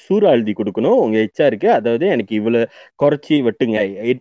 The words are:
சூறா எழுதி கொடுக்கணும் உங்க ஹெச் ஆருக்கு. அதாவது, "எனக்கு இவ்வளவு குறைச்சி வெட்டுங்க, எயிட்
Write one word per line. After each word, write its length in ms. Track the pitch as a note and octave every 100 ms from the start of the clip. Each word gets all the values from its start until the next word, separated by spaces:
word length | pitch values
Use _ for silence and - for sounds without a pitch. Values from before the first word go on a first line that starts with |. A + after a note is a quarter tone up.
| -
சூறா 220 | G3 G3+
எழுதி 220 | B2+ G#2+
கொடுக்கணும் 420 | G2+ G#2 F#2+ C3
உங்க 240 | C4 C3+ A2
ஹெச் 240 | G#2+ -
ஆருக்கு. 240 | D3 A2 F3+
அதாவது, 400 | F#3 A2+ A#2 F3+
"எனக்கு 280 | D3 G2
இவ்வளவு 340 | G#2+ G#2+ A#2 A2+ - - -
குறைச்சி 400 | C#3+ C#3+ - D3+
வெட்டுங்க, 420 | A#2+ - A#2+ G#2+ G2 G2
எயிட் 160 | A2+ B2+